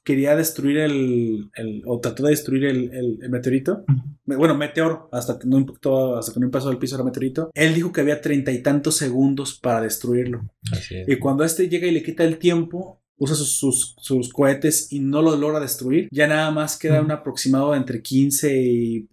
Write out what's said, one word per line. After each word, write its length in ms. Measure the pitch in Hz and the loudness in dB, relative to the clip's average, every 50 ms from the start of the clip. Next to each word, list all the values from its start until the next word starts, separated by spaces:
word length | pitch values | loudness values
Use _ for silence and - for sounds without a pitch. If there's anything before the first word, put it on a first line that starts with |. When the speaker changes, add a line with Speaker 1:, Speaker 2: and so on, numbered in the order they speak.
| - | -2
Speaker 1:
quería 320 | - 139 135 135 143 151 | 0 2 2 4 4 4
destruir 420 | 156 156 160 - - 135 143 143 151 | 4 2 0 -2 -2 0 2 2 2
el, 680 | 156 151 143 139 131 127 123 120 117 113 110 107 104 104 - | 2 2 2 2 2 2 2 2 2 0 -2 -4 -6 -10 -10
el, 280 | - 113 110 107 107 - | -10 -8 -8 -8 -8 -4
o 140 | 120 120 120 | -4 -4 -2
trató 240 | - 127 110 - 135 | -2 -4 -4 0 2
de 80 | 147 | 2
destruir 340 | 151 151 - - 135 131 143 | 2 2 0 -2 -2 0 2
el, 260 | 143 131 127 123 123 123 | 2 0 0 -2 -4 -4
el, 260 | 127 123 120 110 - | -4 -4 -2 -4 -4
el 80 | - 123 | -6 -4
meteorito, 540 | 127 123 - 131 127 131 135 180 202 208 - - | -4 -2 0 0 0 0 0 0 -4 -4 0 0
Speaker 2:
Ujú. 140 | 139 123 - - - _ - | 0 0 0 -6 -14 _ -8
Speaker 1:
me-, 100 | - 139 | -6 0
bueno, 200 | 135 160 160 143 | 2 2 2 2
meteoro, 540 | 143 147 143 - 160 160 165 160 - - - | 2 -2 -4 -2 0 0 0 0 -4 -8 -8
hasta 260 | - 123 120 - 120 - | -6 -6 -4 -4 -6 -4
que 80 | - 127 | 0 2
no 100 | 131 135 | 2 2
impactó, 600 | 135 135 - - - 139 135 131 131 131 123 117 | 2 0 -4 -4 -2 0 2 2 2 0 0 -2
hasta 160 | - - - | -4 -6 -4
que 60 | 120 | -2
no 100 | 127 123 | -2 0
pasó 180 | 135 135 123 139 | 0 -2 -2 -2
al 80 | 127 123 | -4 -2
piso 180 | - 123 135 131 | -4 -6 -4 -4
el 60 | 127 | -4
meteorito, 440 | 131 123 135 131 131 135 160 160 160 - | -4 -4 -4 -4 -4 -4 -4 -6 -6 0
él 200 | 147 156 160 160 | 2 2 4 4
dijo 160 | 170 170 175 | 2 0 0
que 100 | - 160 | 0 0
había 200 | 143 147 147 147 | 0 2 0 0
treinta 300 | - 151 147 139 131 139 | 0 0 0 0 0 0
y 100 | 127 120 127 | -2 0 0
tantos 340 | 143 139 147 139 151 147 - | 2 2 2 2 0 0 0
segundos 600 | 151 131 120 131 139 139 139 135 139 139 - - | 0 0 2 2 2 2 2 0 -4 -8 -10 -6
para 220 | - 127 113 113 | -2 0 0 0
destruirlo. 600 | 113 107 - - - 123 120 123 127 123 120 113 107 104 _ _ - 113 | 0 -2 -4 -4 -2 0 0 0 0 -2 -4 -8 -8 -12 _ _ -8 -6
Speaker 3:
Así 240 | 110 - - - 92 92 | -6 -6 -6 -8 -10 -8
es. 100 | 92 139 | 0 0
Speaker 1:
Y 80 | 135 123 | 0 0
cuando 260 | - 139 135 143 156 | 2 0 0 2 0
este 260 | 160 160 - 185 170 | 0 2 0 0 0
llega 180 | 170 170 175 180 | 0 -2 0 0
y 40 | |
le 120 | 165 151 - | 0 0 -2
quita 200 | 160 160 - 170 | -4 -2 2 2
el 140 | 165 160 160 | 2 2 2
tiempo, 640 | - 175 170 165 160 165 170 180 190 185 - _ _ _ _ - | 2 2 2 2 0 -2 -4 -10 -10 -10 -14 _ _ _ _ -4
usa 160 | 139 135 156 | -2 0 0
sus, 240 | 143 147 127 - - | 0 0 -2 -2 0
sus, 380 | - 135 - - - - - _ | 0 0 0 0 -2 -4 -8 _
sus 260 | - - 135 127 123 123 - | -6 -2 0 0 0 -2 0
cohetes 580 | - 143 135 139 139 165 156 151 - - - | 2 2 2 2 2 0 0 0 0 -4 -4
y 80 | 143 143 | -6 -4
no 220 | 135 135 143 151 | -2 0 2 4
lo 160 | 160 165 156 143 | 4 4 4 2
logra 240 | 147 151 156 151 | 0 0 0 -2
destruir, 480 | 143 123 - - 127 127 139 175 - - | -2 -4 -6 -6 -2 0 0 0 0 0
ya 160 | - 143 151 147 | 2 2 2 4
nada 240 | 151 156 156 156 | 4 2 2 0
más 260 | 156 151 151 151 - - | 0 -2 -2 -4 -6 -4
queda 180 | - 156 147 | 0 2 2
Speaker 2:
Ujú. 100 | 151 151 | 2 2
Speaker 1:
un 60 | 151 | 0
aproximado 600 | 151 147 - 143 123 - - 131 135 135 139 147 | -2 -4 -6 -8 -6 -4 0 2 2 2 4 2
de 60 | 147 139 | 2 0
entre 240 | 123 127 120 113 | 0 -2 -6 -8
quince 600 | - - 135 131 139 143 139 - 151 147 135 131 | -6 0 2 2 2 4 2 0 0 2 2 2
y 460 | 127 123 120 117 120 117 113 113 104 - | 2 2 2 2 2 0 -2 -4 -6 -8